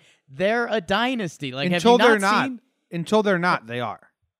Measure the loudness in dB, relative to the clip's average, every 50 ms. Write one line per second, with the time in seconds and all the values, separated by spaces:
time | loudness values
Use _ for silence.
0 | _ _ _ _ _ _ -8 -4 -2 -2 -2 -2 -2 -4 -4 -6 -4 -2 -2 -2
1 | -2 -2 -4 -4 -6 -8 -10 -10 -12 -10 -8 -6 -4 -2 -2 2 4 4 6 6
2 | 6 4 4 4 2 2 2 0 0 -2 -6 -10 _ _ _ _ _ _ -10 -8
3 | -4 0 0 2 2 2 0 0 0 0 0 -2 -4 -6 -8 -8 -6 -8 -8 -12
4 | _ _ _ _ _ _ _